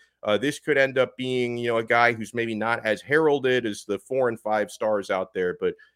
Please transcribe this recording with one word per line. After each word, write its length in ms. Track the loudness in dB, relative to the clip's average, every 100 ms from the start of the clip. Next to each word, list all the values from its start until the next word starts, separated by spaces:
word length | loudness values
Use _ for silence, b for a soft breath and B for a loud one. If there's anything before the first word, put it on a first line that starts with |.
| b b
uh, 140 | -2 0
this 220 | 0 -4
could 180 | -2 2
end 220 | 2 2
up 180 | -2 -2
being, 400 | -4 -2 -2 -2
you 120 | -2
know, 100 | -2
a 60 |
guy 280 | 2 4 4
who's 220 | 2 -4
maybe 200 | -4 -4
not 300 | -2 -2 0
as 160 | 0 -2
heralded 640 | 0 2 4 2 2 0
as 200 | 0 -6
the 140 | -6 -8
four 300 | -4 -2 0
and 100 | -2
five 320 | -2 -2 -2
stars 380 | -2 -2 -2 0
out 240 | -2 -2
there, 240 | -2 -2 -2
but 160 | -4 -4 b